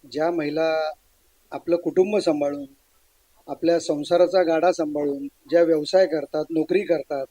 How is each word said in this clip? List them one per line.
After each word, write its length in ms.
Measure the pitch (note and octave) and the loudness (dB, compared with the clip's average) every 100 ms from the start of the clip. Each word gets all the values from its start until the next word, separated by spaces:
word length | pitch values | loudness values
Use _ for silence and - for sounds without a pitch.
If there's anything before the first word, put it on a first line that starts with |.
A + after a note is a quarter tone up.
| C#3 | -10
ज्या 180 | C3 D#3+ | -4 -2
महिला 640 | E3+ D3 D3+ D#3+ D#3+ D#3 - _ _ _ _ _ | -2 -4 -2 -2 -2 -4 -8 _ _ _ _ _
आपलं 260 | C#3+ - E3+ | -12 -2 -2
कुटुंब 400 | F3 E3 F#3+ G#3 | 0 0 2 2
सांभाळून, 500 | F3 D3+ C#3+ C#3+ C#3 _ _ _ _ _ _ _ - | 0 0 -2 -4 -12 _ _ _ _ _ _ _ -16
आपल्या 340 | C#3 E3 E3 | -4 0 0
संसाराचा 640 | D#3+ D3 D3 F3 F3 F#3 | 0 -4 0 2 4 4
गाडा 300 | E3 D#3+ F3 | 2 2 2
सांभाळून, 560 | F3 D#3 D3 D3 C#3 C#3 _ - | 0 -4 -2 -4 -4 -10 _ 0
ज्या 120 | E3+ | 2
व्यवसाय 440 | E3+ D#3+ D3 F#3 F#3 | 4 2 2 2 2
करतात, 380 | D#3+ C#3+ D3+ D#3 | 0 -4 -6 -2
नोकरी 300 | E3 D#3 F3+ | -2 0 0
करतात 460 | F#3 D#3+ C3+ C#3 C3+ | 2 -2 -2 -8 -8